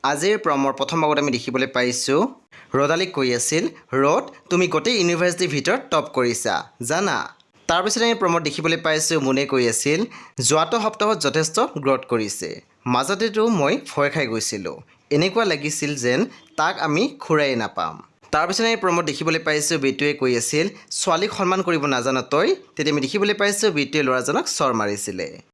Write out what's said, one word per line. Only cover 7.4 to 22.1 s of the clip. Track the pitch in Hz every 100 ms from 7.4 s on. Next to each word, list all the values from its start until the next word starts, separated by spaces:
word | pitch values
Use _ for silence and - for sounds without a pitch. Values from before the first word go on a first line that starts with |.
| _ _ -
তাৰপিছত | 170 190 214 233
আমি | 226
প্ৰম'ত | 190 170 151
দেখিবলৈ | 139 160 165 165
পাইছোঁ, | 156 156 160 131
মুনে | 131 139
কৈ | 135 120
আছিল, | 110 143 160 233 - - - 120
"যোৱাটো | 156 165 233 214
সপ্তাহত | 214 208 202 147
যথেষ্ট | 160 160 214 254 156 139
গ্ৰথ | 131 -
কৰিছে, | 117 104 - 85 - _ _ 123
মাজতেতো | 123 143 190 226 208 226 202
মই | 139 254 -
ভয় | - 143
খাই | 160 127
গৈছিলোঁ, | 110 - 104 87 67 - _ _ 147
এনেকুৱা | 185 208 214
লাগিছিল | 151 147 156 147 143
যেন | 120 127 247 - - -
তাক | 160 185 156
আমি | 151 269 - -
ঘূৰাই | 156 143 120
নাপাম।" | 104 - 80 80 - _ -
তাৰপিছত | 156 175 190 226
আমি | 226
প্ৰম'ত | 190 170 160
দেখিবলৈ | 139 160 160 160
পাইছোঁ, | 151 147 160
বিটুৱে | 135 - 143 143
কৈ | 131 120
আছিল, | 113 151 190 - - -
"ছোৱালীক | - 165 202 -
সন্মান | 185 190 185
কৰিব | 165 143
নাজান | 127 123